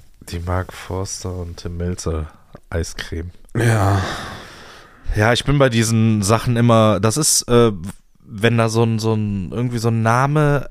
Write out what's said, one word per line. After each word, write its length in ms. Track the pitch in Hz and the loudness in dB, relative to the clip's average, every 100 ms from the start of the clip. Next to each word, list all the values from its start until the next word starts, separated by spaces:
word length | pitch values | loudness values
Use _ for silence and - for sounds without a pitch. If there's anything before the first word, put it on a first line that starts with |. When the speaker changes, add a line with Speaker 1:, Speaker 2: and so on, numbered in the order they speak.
| - - | -20 -20
Speaker 1:
Die 200 | - 87 | -12 -10
Mark 340 | 85 90 92 | -4 -4 -4
Forster 580 | - - 92 98 - 95 | -10 -10 -8 -8 -8 -8
und 220 | 90 85 82 | -8 -10 -10
Tim 220 | 87 85 | -10 -6
Melzer 500 | 87 90 82 80 76 - - - - | -4 -4 -4 -6 -6 -12 -20 -20 -10
Eiscreme. 600 | 87 - - - 82 87 - - 113 | -6 -6 -8 -10 -10 -10 -14 -10 -2
Speaker 2:
Ja. 460 | 117 110 98 98 92 - - - - - - - - - - 104 | 0 2 2 0 -2 -8 -12 -14 -18 -20 -20 -20 -20 -12 -6 0
Speaker 1:
Ja, 160 | 107 | 2
ich 140 | 120 - | 2 0
bin 120 | 143 | 2
bei 120 | 135 | 4
diesen 520 | 113 110 113 113 107 | 4 2 2 2 2
Sachen 360 | 98 113 127 117 | 2 2 2 2
immer, 420 | 120 113 110 95 | 4 6 4 4
das 160 | 110 147 | 0 0
ist, 280 | 156 - - | 0 0 2
äh, 240 | 120 117 98 98 - _ _ | 4 4 2 -6 -14 _ _
wenn 380 | - 107 113 117 | -16 -2 2 2
da 100 | 113 | 2
so 160 | 113 | 2
ein, 160 | 117 113 | 2 0
so 140 | 110 | 0
ein, 380 | 110 104 101 87 | 0 0 -2 -4
irgendwie 260 | 104 123 120 | -4 -4 -2
so 80 | 117 | 0
ein 140 | 113 | 0
Name 680 | 110 120 139 151 147 143 - | 2 2 2 2 2 0 -2